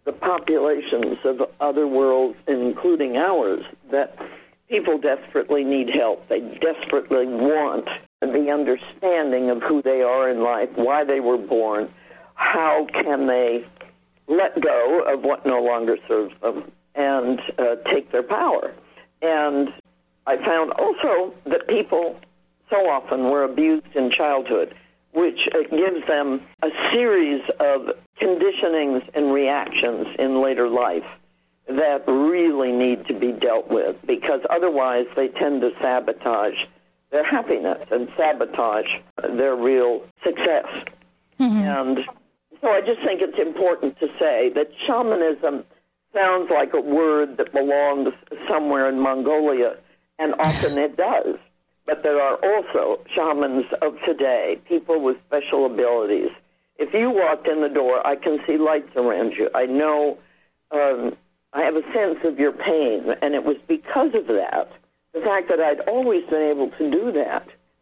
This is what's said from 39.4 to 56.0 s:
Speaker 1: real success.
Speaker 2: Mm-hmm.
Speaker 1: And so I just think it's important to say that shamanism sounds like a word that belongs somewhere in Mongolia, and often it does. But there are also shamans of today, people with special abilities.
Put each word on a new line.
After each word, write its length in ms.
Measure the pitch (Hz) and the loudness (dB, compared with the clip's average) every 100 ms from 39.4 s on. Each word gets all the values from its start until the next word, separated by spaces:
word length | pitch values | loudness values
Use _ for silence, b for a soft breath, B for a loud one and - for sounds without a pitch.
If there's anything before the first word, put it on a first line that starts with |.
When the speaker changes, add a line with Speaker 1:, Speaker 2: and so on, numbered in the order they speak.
| 135 | 0
Speaker 1:
real 480 | 127 120 131 123 113 - _ | 2 2 4 2 0 -6 _
success. 420 | 180 - - 151 - - - - _ _ _ _ | -4 -2 0 0 -2 -12 -14 -20 _ _ _ _
Speaker 2:
Mm-hmm. 200 | 254 214 | 2 2
Speaker 1:
And 460 | 202 139 131 131 - - _ _ _ - | 0 -2 0 -2 -4 -12 _ _ _ -4
so 80 | 277 | 0
I 120 | 208 | 2
just 200 | 214 226 | 2 -2
think 180 | - 185 | -2 -2
it's 160 | 185 - | -2 -2
important 600 | 160 156 180 - 139 - | -4 0 0 2 -4 -4
to 80 | 151 - | -6 0
say 320 | 160 120 123 | 0 2 2
that 200 | 135 151 - - | 0 -4 -4 -2
shamanism 800 | 240 240 214 165 147 160 139 - b b _ _ | 0 0 0 0 0 -2 -4 -10 b b _ _
sounds 380 | 202 190 185 175 | 0 2 0 2
like 240 | 156 139 | 0 2
a 60 | 156 | 0
word 560 | 147 147 160 151 147 127 | 0 2 2 2 0 -2
that 140 | 135 | -2
belongs 600 | 139 139 143 143 139 135 127 _ - - | 0 2 2 2 0 -2 -4 _ -14 -4
somewhere 400 | 156 147 139 135 | -2 0 2 2
in 100 | 135 | 2
Mongolia, 800 | 131 131 131 151 151 131 120 - b b b - | 0 0 0 2 2 2 0 -2 b b b -4
and 160 | 156 - | -4 0
often 400 | 156 151 160 143 | 0 0 0 0
it 180 | 147 143 | -2 0
does. 400 | 190 247 - - - _ _ _ - | 0 2 0 -6 -10 _ _ _ -6
But 160 | 151 | -2
there 180 | 156 147 | 0 2
are 160 | 139 - | 2 0
also 640 | 190 208 - - - - - | 2 0 0 -2 0 -2 -4
shamans 600 | - 160 143 143 131 123 - | -2 0 0 0 -2 -2 -2
of 200 | 151 123 | -2 -2
today, 540 | - 160 135 120 85 85 - | -4 0 0 2 0 -4 -2
people 320 | 170 165 160 | -2 0 0
with 160 | 135 127 _ | 0 -2 _
special 400 | 147 139 147 135 | -4 0 0 0
abilities. 640 | 117 123 120 | 2 2 2